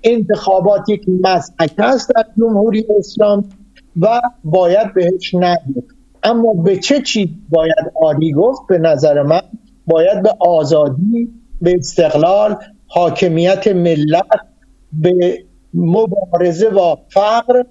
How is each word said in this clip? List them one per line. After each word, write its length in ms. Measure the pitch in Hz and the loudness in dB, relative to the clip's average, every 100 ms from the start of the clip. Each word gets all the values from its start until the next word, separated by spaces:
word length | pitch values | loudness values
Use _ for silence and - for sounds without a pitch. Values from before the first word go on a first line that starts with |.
انتخابات 840 | 220 233 208 208 - 190 185 202 196 | 0 0 -2 -2 0 0 2 0 -2
یک 120 | 208 185 185 | -4 -2 -2
مسلک 500 | 190 180 - - 160 - | 0 0 -4 -4 -4 0
است 340 | 220 262 - 226 | 0 -2 0 -2
در 100 | 220 - | -2 -2
جمهوری 480 | 226 208 220 214 220 208 | 0 2 0 -2 0 -2
اسلامی 440 | 196 - 208 202 202 - - - _ 170 | -2 -2 0 0 -4 -12 -20 -20 _ -2
و 200 | 196 233 240 - | 0 0 -4 -8
باید 500 | 156 180 175 190 214 | -2 0 2 2 0
بهش 420 | 196 175 185 - 180 | 0 0 -2 -4 -2
نه 220 | 180 175 135 135 | 0 -2 -4 -10
گفت. 200 | - _ _ _ | -10 _ _ _
اما 300 | 214 233 226 | -2 0 0
به 240 | 190 170 190 | 0 0 -2
چه 240 | - 277 | 0 -2
چیز 260 | - 226 185 156 - | 0 -4 -4 -6 -2
باید 420 | 160 160 156 151 - | 0 2 0 -2 -2
آری 280 | 160 147 160 | 0 0 0
گفت؟ 300 | 143 214 262 - | 2 0 -2 -2
به 80 | 180 | 0
نظر 460 | 165 147 151 147 | 2 2 2 2
من 180 | 143 165 - - _ _ - | 2 0 -2 -20 _ _ 0
باید 360 | 165 175 202 | 2 2 2
به 60 | 202 - | 0 0
آزادی، 880 | 175 165 143 156 147 131 196 233 233 - _ - | 0 2 2 2 0 -2 -2 -2 -4 -10 _ -4
به 140 | 170 180 | 0 0
استقلال، 800 | 143 - 156 147 165 196 214 202 - _ _ | -2 0 0 2 2 2 0 -2 -10 _ _
حاکمیت 800 | 180 170 - 185 160 175 190 208 | -2 -2 0 -2 0 0 0 0
ملت، 560 | 185 175 160 151 165 196 - - _ _ _ _ | 0 0 0 0 0 0 -2 -4 _ _ _ _
به 440 | 156 160 180 180 - - _ _ | -2 0 2 0 -2 -10 _ _
مبارزه 960 | 170 175 185 220 202 190 170 180 165 220 | -4 0 0 0 -4 -4 -2 -2 0 0
با 300 | 196 175 156 _ | 2 0 -2 _
فقر 540 | 196 208 233 233 247 247 | -2 0 0 0 0 0